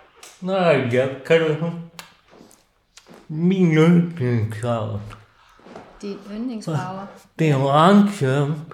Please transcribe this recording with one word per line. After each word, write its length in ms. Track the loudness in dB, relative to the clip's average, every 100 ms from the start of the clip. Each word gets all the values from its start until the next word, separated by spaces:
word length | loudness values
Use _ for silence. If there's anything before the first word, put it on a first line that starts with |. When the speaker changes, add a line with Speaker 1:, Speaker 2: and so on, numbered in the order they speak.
| _ _ -20 -12
Speaker 1:
Nej, 460 | -4 0 2 2 2
ja, 140 | 0 0 -4 0
kan 140 | 2
du? 300 | 2 -2 -6 -8 -14 -20 -20 _ _ -20 -20 _ _ _ _ _ _ -20 -14
Min 440 | -2 0 2 4
yndlingsfarve. 1300 | 4 6 4 2 -2 -2 0 -2 -4 -6 -4 -6 -8 -12 -18 _ _ _ _ -20 -20 -20 -14
Speaker 2:
Din 140 | -12 -12 -14
yndlingsfarve? 720 | -12 -10 -10 -8 -6 -8 -12 -16 -20 _ -4
Speaker 1:
Det 120 | 0
er 60 | 0
orange. 680 | 2 4 6 6 4 0 -2 0 -2 -4 -12